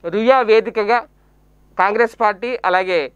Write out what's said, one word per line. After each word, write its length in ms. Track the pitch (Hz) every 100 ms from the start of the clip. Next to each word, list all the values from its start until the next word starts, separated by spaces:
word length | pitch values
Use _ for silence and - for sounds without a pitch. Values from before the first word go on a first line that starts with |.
రుయా 360 | 170 202 226 262
వేదికగా 580 | 226 220 180 226 208 240 - _ _ _ _ _ _ -
కాంగ్రెస్ 420 | 190 214 233 -
పార్టీ 380 | 214 190 233 254
అలాగే 480 | 185 180 185 175 135